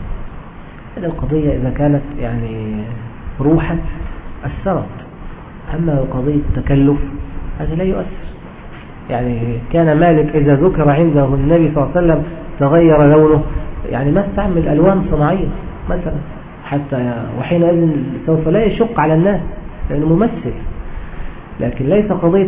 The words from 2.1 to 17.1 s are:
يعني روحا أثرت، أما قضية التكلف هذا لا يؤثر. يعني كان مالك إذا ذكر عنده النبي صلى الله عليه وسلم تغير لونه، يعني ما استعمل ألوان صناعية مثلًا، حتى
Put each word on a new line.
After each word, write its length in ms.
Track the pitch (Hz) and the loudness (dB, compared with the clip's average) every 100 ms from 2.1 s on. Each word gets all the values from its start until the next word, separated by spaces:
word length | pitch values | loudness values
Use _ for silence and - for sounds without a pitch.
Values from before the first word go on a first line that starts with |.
| - | -6
يعني 640 | 120 120 113 113 107 107 110 120 - - - - | -4 -4 -6 -6 -6 -6 -6 -10 -12 -12 -10 -2
روحا 360 | 139 160 - 170 - - - - - - 139 | 2 2 2 -2 -4 -6 -8 -10 -12 -10 -8
أثرت، 380 | - 190 165 95 - - - - - - - - 156 | -6 -4 -4 -4 -10 -16 -16 -14 -14 -16 -14 -8 -4
أما 300 | 165 143 127 | 0 0 0
قضية 240 | 127 135 147 | -2 0 0
التكلف 640 | - 135 123 139 139 147 - - - - - - | 0 -2 2 4 4 4 0 -6 -8 -8 -8 -6
هذا 160 | 151 160 | -4 -2
لا 80 | |
يؤثر. 440 | 185 - - - - - - - - - - - - | -2 -2 -4 -8 -10 -12 -16 -18 -16 -16 -16 -16 -6
يعني 480 | 120 123 120 117 120 - | -4 -2 -2 -2 -4 -2
كان 260 | 170 165 151 | 2 4 6
مالك 360 | 175 156 151 156 | 6 6 4 2
إذا 200 | 143 139 | 4 4
ذكر 340 | 180 165 147 | 4 4 4
عنده 360 | 143 165 147 135 | 4 4 4 2
النبي 460 | 135 139 170 156 151 | 2 4 4 4 2
صلى 80 | |
الله 80 | 131 180 | 0 2
عليه 100 | 175 | 2
وسلم 180 | 156 - - - - | 2 0 -8 -10 -2
تغير 480 | 139 165 165 151 147 | 2 6 6 8 8
لونه، 360 | 151 156 151 - - - - - | 8 6 4 2 -4 -6 -8 -6
يعني 220 | 117 143 | -2 0
ما 140 | 180 202 | 0 0
استعمل 420 | 196 190 170 151 | -2 0 0 2
ألوان 380 | 151 175 190 - | 4 4 4 2
صناعية 360 | 151 151 190 147 - - - - | 2 2 2 -2 -4 -8 -10 -4
مثلًا، 280 | 196 156 156 - - - - - | -4 -2 -4 -6 -12 -16 -16 -6
حتى 600 | 143 143 131 123 | -4 -2 -2 -2